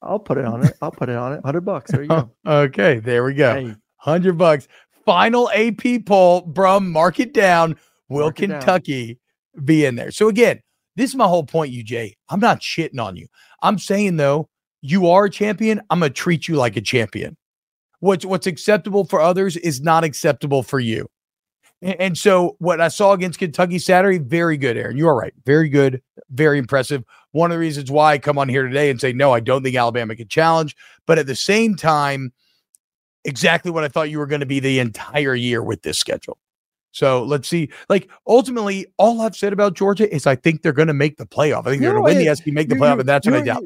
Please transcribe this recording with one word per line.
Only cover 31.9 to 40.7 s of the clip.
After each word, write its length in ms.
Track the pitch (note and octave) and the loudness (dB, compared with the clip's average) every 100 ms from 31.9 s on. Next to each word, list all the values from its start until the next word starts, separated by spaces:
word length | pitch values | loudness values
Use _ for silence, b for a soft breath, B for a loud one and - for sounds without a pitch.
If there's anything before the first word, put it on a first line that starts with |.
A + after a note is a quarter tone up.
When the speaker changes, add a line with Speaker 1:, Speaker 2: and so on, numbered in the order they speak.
| D3+ C#3+ C#3 C3 _ _ _ _ _ _ _ _ _ | 0 0 -4 -8 _ _ _ _ _ _ _ _ _
Speaker 2:
exactly 460 | - B2 E3 E3 F3+ | -12 -2 0 0 -2
what 140 | E3 | -4
I 40 | D3 | -4
thought 200 | E3+ D#3 | -4 -4
you 80 | D3+ | -4
were 80 | C#3+ | -4
gonna 200 | D3 C#3 | -4 -4
be 120 | C#3 | -2
the 200 | C3+ C3 | 0 0
entire 560 | A#2+ - - D3 C#3 B2 | -2 -6 -6 -4 -2 -2
year 260 | A#2+ A2+ | -2 -4
with 220 | G#2+ G#2+ | -4 -8
this 160 | D#2 - | -6 -6
schedule. 380 | - - - - _ _ _ _ _ | -4 -6 -8 -20 _ _ _ _ _
So 300 | - C#3+ B2+ | -2 0 0
let's 240 | A#2 C#3+ - | -2 -4 -4
see. 220 | E3+ C#3+ B B | -4 -4 B B
Like, 220 | G3 - b - | -2 -2 b 2
ultimately, 600 | A#3+ C4 A#3+ G3+ F#3+ - - | 2 2 -4 -6 -6 -8 0
all 240 | G#3+ A#3 | 2 2
I've 140 | A3 - | -4 -4
said 180 | G3+ | -4
about 220 | G3 G3+ D#3+ | 0 0 0
Georgia 360 | G3 G3+ G#3+ | 0 2 0
is 140 | D3 D3 | 0 0
I 100 | C3 | 2
think 280 | E3+ D#3 | 2 0
they're 80 | E3 | 0